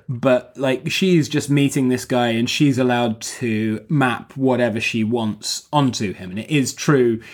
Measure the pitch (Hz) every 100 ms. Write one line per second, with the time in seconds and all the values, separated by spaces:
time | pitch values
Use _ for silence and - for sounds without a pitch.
0 | - 120 135 127 - - 135 131 160 -
1 | 190 170 143 147 139 143 139 143 127 127
2 | - 127 120 113 117 - 147 127 127 120
3 | 120 110 - - 123 107 110 107 - 151
4 | 127 - - 135 131 123 120 107 - 117
5 | 110 120 110 104 - - - 147 135 -
6 | 104 87 90 98 - 147 127 - - 139
7 | 120 113 -